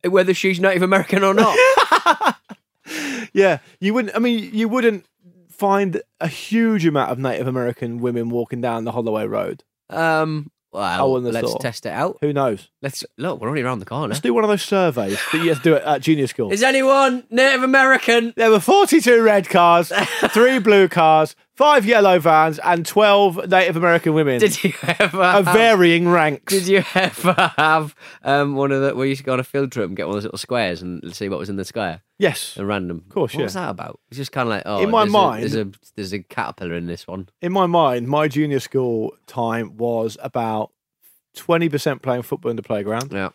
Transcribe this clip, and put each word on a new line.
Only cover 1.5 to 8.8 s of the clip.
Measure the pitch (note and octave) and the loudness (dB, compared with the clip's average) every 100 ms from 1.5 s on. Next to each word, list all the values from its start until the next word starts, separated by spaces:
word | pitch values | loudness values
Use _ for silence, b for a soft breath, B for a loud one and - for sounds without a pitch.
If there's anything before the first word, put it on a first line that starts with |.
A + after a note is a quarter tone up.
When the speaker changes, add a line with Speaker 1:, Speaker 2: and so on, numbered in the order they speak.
| A4+ | 4
Speaker 2:
<laughs> | C5 C5 - - F4 D#4 G#4 - _ - _ _ B D#4 D4 B3+ A3 | 4 4 2 2 2 0 0 -4 _ -20 _ _ B -12 -10 -10 -6
Yeah, | G3 F#3+ D3+ b b | 2 2 2 b b
you | F#3+ | -2
wouldn't, | A3+ G#3+ G#3 | -2 -2 -2
I | |
mean, | B3 A#3 G#3 | -2 -2 -4
you | G#3+ A3+ | -4 -2
wouldn't | B3 A#3 G3+ _ _ F3+ F3+ F3 | 0 0 -2 _ _ _ _ _
find | - G3+ G3 G3 E3 - _ | -4 0 0 0 -4 -10 _
a | E3+ | -10
huge | - - A3+ A3+ G#3+ E3 | -8 -4 0 0 2 0
amount | D3 B2 | 0 -2
of | B2 | -2
Native | C3 A2+ B2+ | -4 -4 -4
American | B2+ B2 A#2+ A#2+ A#2+ | -4 -4 -6 -8 -6
women | B2 A#2+ A#2 | -4 -4 -4
walking | A#2+ A#2 A#2+ | -4 -6 -6
down | B2 A2+ | -6 -4